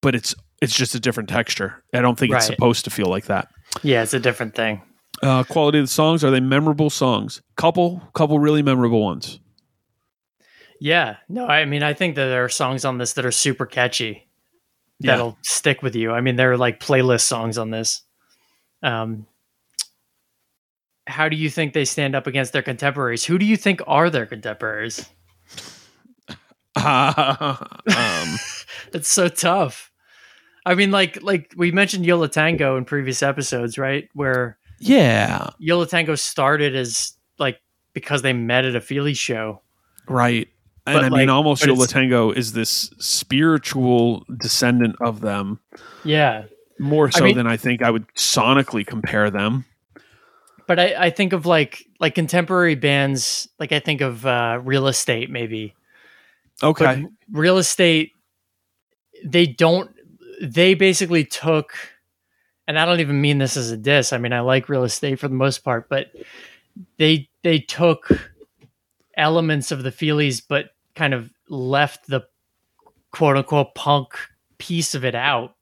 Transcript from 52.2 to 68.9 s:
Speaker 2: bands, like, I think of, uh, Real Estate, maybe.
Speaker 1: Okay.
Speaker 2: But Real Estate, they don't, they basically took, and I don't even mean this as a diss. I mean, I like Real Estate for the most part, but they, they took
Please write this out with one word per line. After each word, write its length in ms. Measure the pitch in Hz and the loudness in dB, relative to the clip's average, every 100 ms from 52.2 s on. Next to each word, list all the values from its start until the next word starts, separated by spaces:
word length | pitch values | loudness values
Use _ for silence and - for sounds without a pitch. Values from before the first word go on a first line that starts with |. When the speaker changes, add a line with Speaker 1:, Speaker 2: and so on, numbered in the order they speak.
| 160 175 170 185 175 147 | 0 0 0 2 2 2
Speaker 2:
bands, 720 | 143 143 139 135 - - - _ | 2 2 0 -2 -4 -6 -8 _
like, 140 | 151 | -4
I 80 | 151 | -2
think 200 | 151 147 | -2 -2
of, 240 | 139 117 | -2 -2
uh, 360 | 131 123 117 120 | -2 0 0 -2
Real 240 | 127 135 135 | 0 0 2
Estate, 420 | 131 - 117 127 | 0 -2 -2 -4
maybe. 460 | 131 117 110 107 _ _ _ _ _ _ _ _ _ | -8 -6 -8 -10 _ _ _ _ _ _ _ _ _
Speaker 1:
Okay. 400 | 143 156 160 135 | 0 4 4 2
Speaker 2:
But 80 | 151 _ _ 147 | -4 _ _ 0
Real 200 | 160 185 | 2 4
Estate, 540 | 175 - 180 160 156 _ _ _ _ _ _ _ _ _ _ - | 2 2 4 4 0 _ _ _ _ _ _ _ _ _ _ -16
they 220 | 147 175 175 | -2 2 2
don't, 440 | 120 165 175 - _ _ _ - - | 4 2 2 -2 _ _ _ -20 -14
they 320 | 170 123 180 | -8 2 4
basically 500 | 190 190 175 180 170 | 6 4 2 0 0
took, 480 | 143 - 156 156 147 - - _ _ _ _ _ _ _ - | 0 -4 0 0 -2 -12 -18 _ _ _ _ _ _ _ -6
and 100 | 156 | 0
I 60 | |
don't 140 | 170 175 | 2 2
even 200 | 151 143 | 2 2
mean 180 | 143 143 | 2 2
this 180 | 135 139 | 0 -2
as 140 | 117 | -6
a 60 | 113 | -4
diss. 360 | 113 143 123 | 2 2 2
I 60 | 127 | -2
mean, 140 | 120 | -2
I 80 | 123 | -2
like 280 | 120 135 131 | 2 0 2
Real 140 | 139 | -2
Estate 380 | 123 - 143 135 | -2 -2 -4 -4
for 80 | 143 | -4
the 60 | |
most 240 | 131 135 131 | 0 0 0
part, 240 | - 120 - | -2 -4 -2
but 220 | 139 - - - - - - _ - 185 _ | -6 -6 -14 -20 -20 -20 -20 _ -20 -20 _
they, 320 | 156 160 135 _ | 2 2 0 _
they 160 | 175 160 | 0 0
took 480 | - - 170 160 - - - _ - _ _ _ _ | 0 0 2 2 -2 -6 -6 _ -20 _ _ _ _